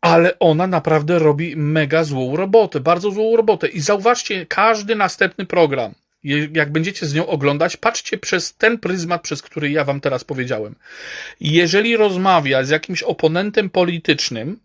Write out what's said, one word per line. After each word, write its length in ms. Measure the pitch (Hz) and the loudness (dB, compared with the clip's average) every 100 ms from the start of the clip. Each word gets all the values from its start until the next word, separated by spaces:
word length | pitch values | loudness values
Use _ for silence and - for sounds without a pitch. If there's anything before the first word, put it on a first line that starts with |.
Ale 380 | 175 165 170 - | 6 6 4 4
ona 280 | 175 156 185 | 2 2 0
naprawdę 520 | 175 151 156 147 175 | 0 2 0 2 2
robi 380 | 156 143 170 160 | 2 2 -2 -4
mega 480 | 147 156 147 160 | -2 0 0 0
złą 320 | 156 139 127 151 | 0 -2 -2 -2
robotę, 440 | 196 226 208 147 | 2 4 4 0
bardzo 300 | 135 175 202 | 0 0 0
złą 260 | 202 220 226 | -2 0 2
robotę. 320 | 220 202 156 | 2 0 -2
I 120 | - | -4
zauważcie, 680 | 147 202 208 240 - 196 170 | -2 0 2 0 -2 -8 -6
każdy 500 | - 214 220 202 220 | 0 2 0 -2 -2
następny 500 | 190 - 190 - 190 | -2 0 -2 -2 -4
program, 480 | 175 160 135 113 - _ _ | 2 2 2 -6 -10 _ _
je-, 260 | 143 147 151 | -4 -2 0
jak 200 | 156 147 | -2 0
będziecie 340 | 156 165 202 160 | 0 -2 -4 -4
z 80 | |
nią 120 | 143 - | -2 -2
oglądać, 500 | 170 143 147 170 - | 0 0 2 -2 0
patrzcie 420 | 226 226 - 208 | -2 -2 -8 -8
przez 360 | - 185 - | -4 -4 -4
ten 240 | - 220 226 | 0 0 0
pryzmat, 440 | 185 185 170 175 | -4 -4 -4 -6
przez 200 | - 143 | -6 -10
który 280 | - - 147 | -10 -6 -2
ja 140 | 151 | -2
wam 160 | 143 139 | -2 -2
teraz 240 | 143 131 | -2 -4
powiedziałem. 500 | - 135 123 113 107 - - - - - - - | -6 -8 -6 -6 -8 -14 -20 -20 -16 -16 -16 -8
Jeżeli 560 | 147 160 175 190 220 233 | 0 2 4 2 2 2
rozmawia 680 | 208 185 190 180 143 135 | 2 2 2 2 4 0
z 40 | 131 | 2
jakimś 340 | 151 - 175 | -2 -2 -6
oponentem 680 | 120 170 160 165 202 208 196 | -4 0 0 0 0 -2 0
politycznym 920 | - 175 170 - 143 - 117 123 214 | 0 0 -2 -2 -2 0 -6 -8 -10